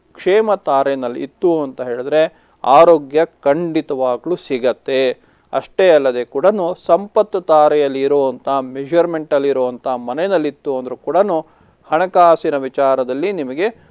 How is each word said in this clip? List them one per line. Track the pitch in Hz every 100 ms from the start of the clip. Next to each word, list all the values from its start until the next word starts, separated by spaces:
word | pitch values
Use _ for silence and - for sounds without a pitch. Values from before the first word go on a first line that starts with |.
| _
ಕ್ಷೇಮ | - - 202 220
ತಾರೆನಲ್ಲಿ | 196 - 139 139 135 123 127
ಇತ್ತು | 139 - 180 165
ಅಂತ | 139 127
ಹೇಳಿದ್ರೆ | 127 120 131 151 160 _ _ _
ಆರೋಗ್ಯ | - 143 170 165 139 147 165 _
ಖಂಡಿತವಾಗ್ಲೂ | - 147 175 160 147 135 131 123 165 175
ಸಿಗತ್ತೆ. | - 127 123 117 - 135 131 123 _ _ -
ಅಷ್ಟೇ | 135 - - 185
ಅಲ್ಲದೆ | 156 135 123
ಕೂಡ | 120 139 170 214 170 185 -
ಸಂಪತ್ತು | 175 208 226 208 196
ತಾರೆಯಲ್ಲಿ | 175 156 151 151 143 135
ಇರುವಂಥ, | 135 143 135 127 131 135
ಮೆಷರ್ಮೆಂಟಲ್ಲಿ | 131 131 139 170 175 165 151 147 139
ಇರುವಂಥ | 131 127 120 -
ಮನೆಯಲ್ಲಿತ್ತು | 123 120 131 190 185 151 135 - 131
ಅಂದ್ರೂ | 127 123
ಕೂಡ | - 156 208 165 - _ _ _ -
ಹಣಕಾಸಿನ | 180 185 185 175 160 165 147
ವಿಚಾರದಲ್ಲಿ | 135 135 135 135 123 131 185
ನಿಮಗೆ | 190 131 139 196 330 _